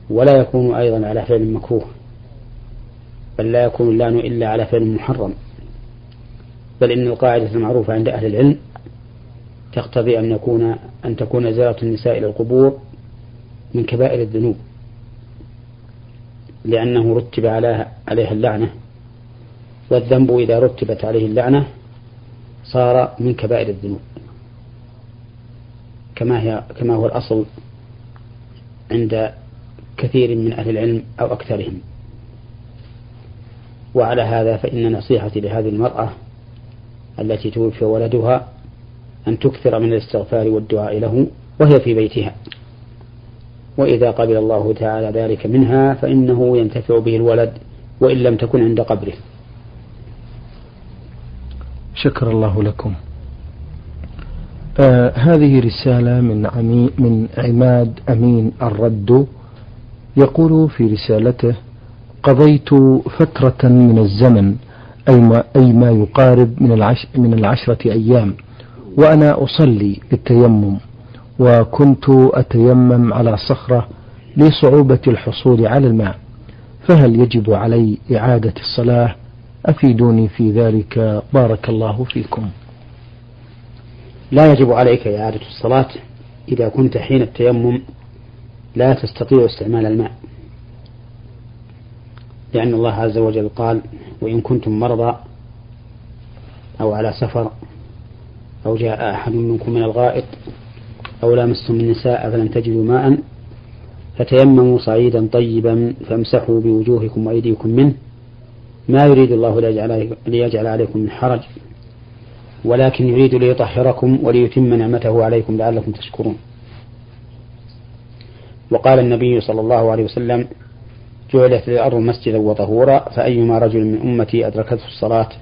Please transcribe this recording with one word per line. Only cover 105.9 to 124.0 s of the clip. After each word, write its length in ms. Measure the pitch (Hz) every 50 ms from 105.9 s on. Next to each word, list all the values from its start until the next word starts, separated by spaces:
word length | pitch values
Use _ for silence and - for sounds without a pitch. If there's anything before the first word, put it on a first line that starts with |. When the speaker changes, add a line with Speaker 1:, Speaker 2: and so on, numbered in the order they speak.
| 120 - - -
Speaker 1:
فامسحوا 520 | 117 113 113 - - 120 - - 113 113
بوجوهكم 640 | 110 117 110 110 110 120 123 113 110 110 - 110 110
وأيديكم 420 | 110 113 117 117 117 110 - - 113
منه 260 | 113 123 139 147 139 - - - - - - - - - - - - - - - - - - -
ما 180 | 127 139 143
يريد 260 | 147 139 131 131 117
الله 280 | 120 113 117 113 107 117
ليجعل 320 | 117 113 110 107 107 117
عليكم، 220 | 117 110 107 113 117 - -
ليجعل 400 | 113 117 120 120 117 113 110 110
عليكم 320 | 113 110 113 113 104 - 107
من 120 | 107 107
حرج 300 | - - 127 127 123 123 - - - - - - - - - - - - - - - - - - - - - - - - -
ولكن 440 | 113 120 127 131 131 131 - 127 127
يريد 260 | 120 127 135 135 131
ليطهركم 840 | 123 123 123 127 - 123 - - 127 127 131 117 - - 127 131 135
وليتم 520 | - 123 120 123 120 110 - 127 131 120 120
نعمته 500 | 117 113 113 120 117 117 113 110 117 113
عليكم 320 | 110 117 113 110 - 110
لعلكم 360 | 110 110 117 113 110 104 110
تشكرون. 440 | 104 - - - - - 117 170 - - - - - - - - - - - - - - - - - - - - - - - - - - - - - - - - - - - - - - - - - - - - - - - -
وقال 280 | 113 - - 131 135 131
النبي 420 | 123 120 120 113 123 123 120 113
صلى 200 | - - 110 110
الله 300 | 110 113 123 117 113 113
عليه 140 | 110 113 110
وسلم: 420 | 104 - 117 123 117 123 165 - - - - - - - - - - - - - - - - - - -
"جعلت 340 | 131 127 127 127 110 - 123
لي 60 | 120
الأرض 220 | 120 117 135 120
مسجدا 420 | 117 113 117 113 - - 120 107 110
وطهورا، 600 | 107 107 107 104 101 98 110 117 127 135 135 139
فأيما 600 | - - - 127 123 127 123 117 117 117 117 113
رجل 260 | 117 110 110 113 107
من 160 | 110 107 110